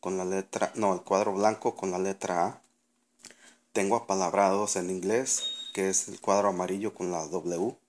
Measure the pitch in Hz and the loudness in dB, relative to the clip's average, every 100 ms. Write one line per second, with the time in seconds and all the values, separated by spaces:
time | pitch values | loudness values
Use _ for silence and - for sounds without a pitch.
0 | 90 95 92 95 95 - - - 104 90 | -2 -4 -2 -2 -4 -2 -2 0 0 0
1 | - 98 104 98 104 110 123 - 98 90 | 2 2 2 4 2 2 -2 -2 -4 -2
2 | 95 95 - 90 90 - _ _ _ _ | -2 -2 -2 0 0 -2 _ _ _ _
3 | _ _ - - - _ _ - 98 113 | _ _ -20 -20 -20 _ _ -2 2 2
4 | - 98 90 98 98 98 104 98 90 92 | 2 0 2 4 4 4 0 -2 -2 -2
5 | 92 113 131 - - - - - 95 95 | 0 0 0 -2 -4 -8 -8 -2 0 0
6 | - - - 101 101 92 90 98 104 - | -2 -6 2 4 4 2 -2 -2 -4 -4
7 | 90 87 78 87 82 85 107 131 | -4 -2 -4 -4 -4 -2 -2 -4